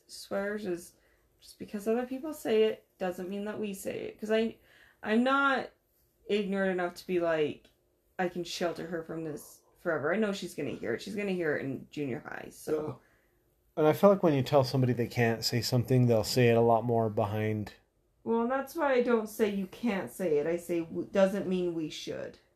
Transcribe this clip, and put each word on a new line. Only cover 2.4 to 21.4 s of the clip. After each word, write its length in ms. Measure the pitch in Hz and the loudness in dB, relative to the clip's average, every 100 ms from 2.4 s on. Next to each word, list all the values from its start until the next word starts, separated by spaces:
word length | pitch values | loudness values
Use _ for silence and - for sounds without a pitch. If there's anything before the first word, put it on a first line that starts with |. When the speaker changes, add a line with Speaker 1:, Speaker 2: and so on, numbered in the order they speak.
| - 220 | 0 2
Speaker 1:
it 220 | 220 220 _ _ | 2 0 _ _
doesn't 300 | 185 180 180 | -6 -6 -8
mean 160 | 202 | -6
that 140 | 208 208 | -8 -6
we 140 | 214 | -6
say 260 | 190 - - | -6 -8 -8
it. 180 | - - | -10 -10
'Cause 120 | 214 | -2
I, 260 | 220 226 - _ _ - _ | 0 0 -4 _ _ -20 _
I'm 200 | 208 220 | 0 2
not 480 | 254 277 277 262 - - _ _ _ _ - | 4 4 4 2 -2 -14 _ _ _ _ -4
ignorant 440 | 208 190 196 190 | -2 0 0 0
enough 220 | 180 175 | 0 -2
to 120 | - - | -6 -4
be 140 | 180 | 0
like, 480 | 170 160 147 - _ _ _ _ _ - | 2 2 0 -2 _ _ _ _ _ -4
I 100 | 180 | -4
can 160 | 180 | -4
shelter 420 | 170 - 175 165 165 | -8 -4 -4 -4 -6
her 160 | 170 | -8
from 220 | 165 165 | -6 -8
this 340 | 160 143 - - _ _ | -8 -10 -14 -20 _ _
forever. 340 | 180 151 147 | -4 -2 0
I 20 | 196 | 0
know 160 | 214 | 0
she's 220 | 190 175 | -2 -6
gonna 160 | - 131 | -6 -6
hear 240 | - 104 | -6 -4
it. 80 | 113 | -4
She's 120 | - 196 | -4 -6
gonna 160 | 202 | -2
hear 240 | 180 160 131 | -2 0 -2
it 80 | 135 | -4
in 200 | 127 - | -8 -10
junior 300 | - 143 151 | -8 -6 -6
high, 280 | - - - | -8 -12 -14
so. 480 | - - 156 151 - _ _ _ _ _ _ _ - | -12 -4 -2 -4 -10 _ _ _ _ _ _ _ 2
Speaker 2:
And 100 | 156 | 4
I 60 | |
feel 160 | 151 196 | 6 6
like 140 | 196 | 6
when 100 | 175 | 4
you 80 | 139 | 4
tell 220 | 131 147 | 4 4
somebody 300 | 127 139 127 | 4 2 2
they 120 | 117 117 | 2 -2
can't 380 | - 117 113 | 2 2 2
say 160 | - 120 | 0 -2
something, 460 | - 127 - 127 123 | 0 0 4 4 6
they'll 180 | 113 | 4
say 240 | 101 127 120 | 2 4 6
it 80 | 117 | 6
a 60 | |
lot 220 | 117 113 | 6 4
more 260 | 120 113 113 | 2 0 0
behind. 640 | 107 104 107 107 107 101 - _ _ _ _ | 0 -2 0 -2 -2 -6 -12 _ _ _ _
Speaker 1:
Well, 180 | 226 226 | -4 -2
and 80 | 233 | 0
that's 240 | 269 269 | -2 -4
why 200 | 339 285 | -2 2
I 80 | 247 | 2
don't 260 | 247 226 214 | 4 2 0
say, 220 | - 208 | -2 -2
"You 160 | 196 185 | 0 -6
can't 440 | - 233 190 131 | -4 -2 -2 -4
say 280 | - 180 147 | -6 0 0
it." 80 | 151 | 0
I 100 | 170 | -4
say, 240 | - 170 | -2 -4
"W-, 280 | 165 175 - | -4 -8 -2
doesn't 340 | 196 190 196 | 2 4 2